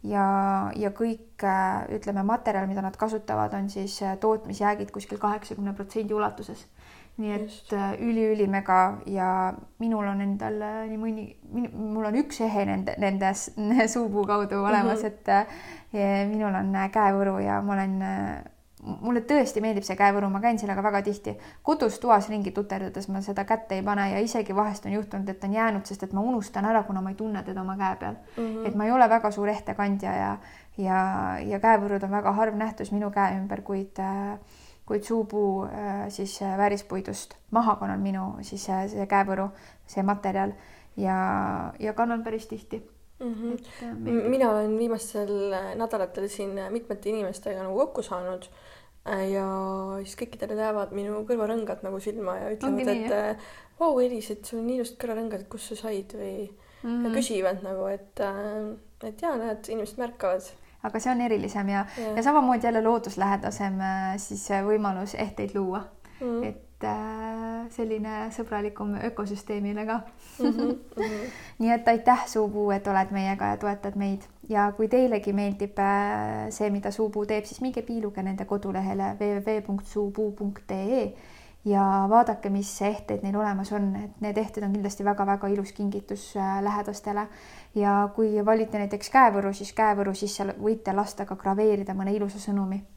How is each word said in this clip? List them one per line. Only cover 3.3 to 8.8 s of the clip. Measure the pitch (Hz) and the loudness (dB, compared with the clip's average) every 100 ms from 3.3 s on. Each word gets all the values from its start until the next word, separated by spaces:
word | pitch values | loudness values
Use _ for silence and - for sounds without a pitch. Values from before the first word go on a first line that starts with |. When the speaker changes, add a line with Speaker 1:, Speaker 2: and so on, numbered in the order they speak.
| 214 208 | 0 0
Speaker 1:
on | 208 196 | -2 -4
siis, | 196 196 - | -4 -6 -4
äh, | 196 190 | -4 0
tootmisjäägid | 220 220 220 196 202 208 202 | 2 2 0 0 2 2 -4
kuskil | 208 196 208 | -8 -10 -2
kaheksakümne | 208 214 - 208 202 | -2 -2 -6 -6 -6
protsendi | 196 196 220 208 | -6 -6 -4 -2
ulatuses. | 214 208 - 220 - - - - - - - | 0 0 -4 -12 -14 -16 -20 -20 -20 -18 -8
Nii | 214 | -4
et, | 208 | -4
Speaker 2:
Just. | 214 - - | -6 -10 -4
Speaker 1:
äh, | 208 196 - | -2 -2 -2
üli-ülimega | 233 226 220 214 202 196 196 185 | 0 2 4 4 4 2 4 6